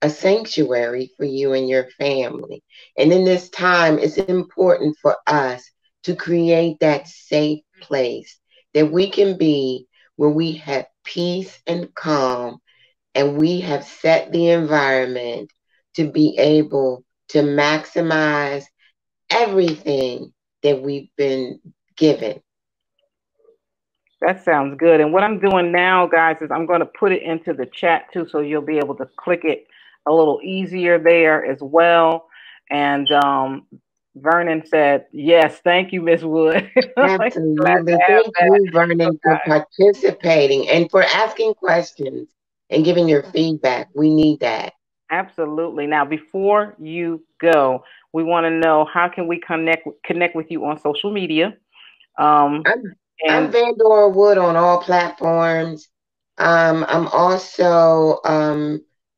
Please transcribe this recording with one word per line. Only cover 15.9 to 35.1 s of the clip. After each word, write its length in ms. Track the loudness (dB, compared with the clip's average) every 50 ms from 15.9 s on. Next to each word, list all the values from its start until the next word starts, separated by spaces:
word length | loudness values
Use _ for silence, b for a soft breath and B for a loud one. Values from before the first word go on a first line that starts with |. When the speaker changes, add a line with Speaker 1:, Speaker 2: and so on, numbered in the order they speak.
| -6
Speaker 1:
to 160 | -6 -4 -2
be 260 | 0 0 0 2 2 2
able 680 | 2 4 4 2 2 0 -2 -2 -2 -2 -4 -6 _ _ _ _ _ -2
to 100 | 0 0
maximize 1200 | 0 2 2 0 0 0 0 -2 -4 -6 -4 -4 -2 0 0 0 0 0 0 -2 -2 -4 -6 -8 -10 _ _ _ _ _ _ _ _ _ _ _ _ -4
everything 1000 | -2 0 0 0 2 0 0 0 -2 -4 -4 -4 -2 -2 -2 -4 -6 -10 -14 -18 _ _ _ _ _ _
that 200 | 0 0 0 0
we've 260 | -2 -6 -8 -8 -10 _ _
been 440 | -4 -2 -2 -2 -4 -6 -8 -12 -16 _ -20 _ _ _ _ _
given. 440 | 2 2 2 2 2 -2 -8 -10 -10 _ _ _ _ _ _ _ _ _ _ _ _ _ _ _ _ _ _ _ _ _ _ _ _ _ _ _ _ _ _ _ _ _ _ _ -4
Speaker 2:
That 240 | -2 -2 -2 -2 -2
sounds 320 | 0 0 0 0 -4 -4 0
good. 220 | 2 4 4 4
And 120 | 4 2
what 120 | 2 0 0
I'm 160 | 0 -2 0
doing 320 | 0 0 2 2 0 0
now, 340 | 0 0 2 2 2 2 0
guys, 300 | 2 2 2 2 2 0 -4
is 100 | -6 -8
I'm 160 | -6 -6 -4
gonna 200 | -2 -2 -2 -2
put 260 | -4 -6 -2 -2 0
it 100 | 0 -2
into 300 | -4 -6 -8 -8 -6 -8
the 140 | -8 -8 -8
chat 380 | -12 -8 -4 -2 0 0 -2 -4 -8
too, 140 | -10 -10 -10 -6
so 120 | -6 -6
you'll 220 | -4 -4 -6 -6
be 160 | -6 -4 -4 -4
able 160 | -4 -4 -6
to 100 | -10 -12 -16 _
click 280 | -8 -4 -4 -4 -2 -2
it 220 | -4 -4 -4 -8 _ b b b b b b b
a 60 | 2
little 280 | 4 4 4 4 2 -2 -4
easier 540 | -6 -6 -6 -6 -6 -6 -2 0 2 2 4
there 460 | 4 4 4 6 4 4 2 0 0
as 140 | -4 -6 -8
well. 680 | -6 -2 2 2 4 4 4 4 4 2 0 -2 -6 B B B B B B B B B
And, 400 | -4 -4 -2 -2 -2 -2 -2 0
um, 540 | 2 2 2 2 0 -2 -2 -4 -6 -10 -14 _ -20 -20 _ _ _ _ _ _ -16
Vernon 500 | -6 -2 0 0 0 0 0 -4 -4 -4
said, 400 | -2 0 2 2 2 2 0 -2 _